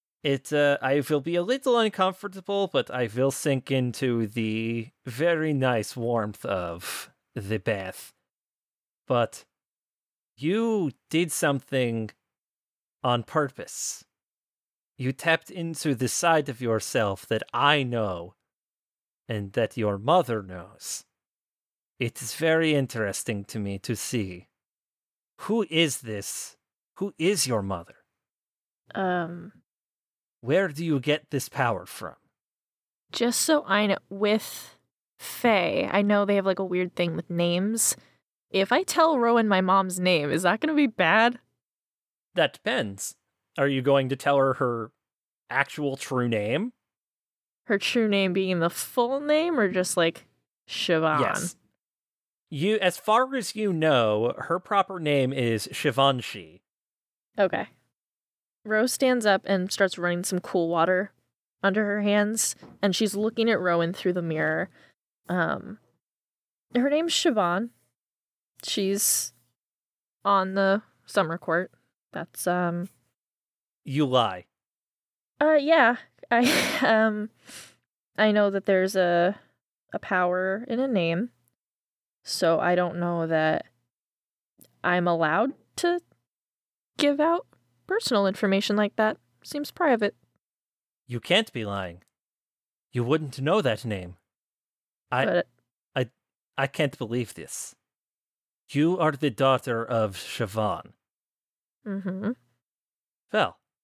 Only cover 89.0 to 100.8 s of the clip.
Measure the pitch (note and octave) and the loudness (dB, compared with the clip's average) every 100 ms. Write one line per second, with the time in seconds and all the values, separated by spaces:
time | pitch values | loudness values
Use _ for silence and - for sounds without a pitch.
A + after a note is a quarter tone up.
89 | G#3+ - _ _ - D4 D4 - E4 A3+ | -2 -2 _ _ -12 -10 -8 -2 2 2
90 | G3+ - _ _ _ _ _ _ _ _ | 0 -4 _ _ _ _ _ _ _ _
91 | - A#2+ - F#3+ A3 A#2+ G#2 G2 F#2 F2 | -10 -8 0 2 2 -6 -6 -6 -8 -12
92 | _ _ _ _ _ _ _ _ _ B2 | _ _ _ _ _ _ _ _ _ -4
93 | A#2 D#3 D3 B2+ C3+ G#3 C#3 G#2+ A#2 G2 | 0 0 -2 -6 0 0 0 -2 -4 -6
94 | F2 - _ _ _ _ _ _ _ _ | -8 -16 _ _ _ _ _ _ _ _
95 | - B2+ D#3 F3+ - _ _ _ _ C3+ | -6 -2 0 0 -2 _ _ _ _ -4
96 | B2 _ _ _ _ - C3+ - C#3+ - | -4 _ _ _ _ -4 -2 0 -2 -2
97 | A2 B2 A2+ - D#2 - - - _ _ | -4 -4 -4 -10 -14 -12 -14 -18 _ _
98 | _ _ _ _ _ _ _ C#3 D#3+ F3+ | _ _ _ _ _ _ _ 0 0 2
99 | D#3 C3+ D3 A2 C3+ C3+ C3+ A#2 A#2 A#2 | 0 0 -2 2 2 2 0 -4 -2 0
100 | G#2+ F#2 - - G#2+ A2 G#2 E2 | 0 -4 -12 -6 -4 -2 -2 -2